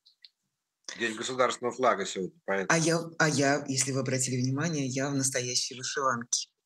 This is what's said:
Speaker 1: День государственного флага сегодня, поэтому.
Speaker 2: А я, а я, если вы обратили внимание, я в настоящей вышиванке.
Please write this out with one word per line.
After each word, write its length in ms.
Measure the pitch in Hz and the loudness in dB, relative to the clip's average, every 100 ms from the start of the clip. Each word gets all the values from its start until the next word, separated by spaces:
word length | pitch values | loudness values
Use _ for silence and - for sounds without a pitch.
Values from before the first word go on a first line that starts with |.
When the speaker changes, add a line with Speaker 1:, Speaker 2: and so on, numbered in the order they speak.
| _ _ - _ _ _ _ _ - - | _ _ -20 _ _ _ _ _ -14 -4
Speaker 1:
День 160 | 117 110 | -4 -2
государственного 600 | 113 131 123 - 120 117 | -4 2 2 2 -4 2
флага 300 | 123 98 95 | 2 2 0
сегодня, 340 | 101 87 - - | -4 -6 -6 -2
поэтому. 220 | 98 92 | 0 2
Speaker 2:
А 80 | 165 | 2
я, 220 | 160 165 165 - | 4 0 -2 0
а 100 | 156 | 2
я, 380 | 147 139 147 143 | 4 4 2 0
если 240 | 131 - | -2 0
вы 80 | 135 | 0
обратили 400 | 131 131 127 127 | -2 -2 0 0
внимание, 440 | 127 135 170 151 135 | 0 0 -2 -2 -2
я 240 | 131 143 | -2 -2
в 60 | 139 | 0
настоящей 600 | 131 131 123 123 - 123 | 0 -2 -2 -2 -2 -6
вышиванке. 720 | - 151 135 120 117 - - _ | -6 -2 0 0 -2 -4 -4 _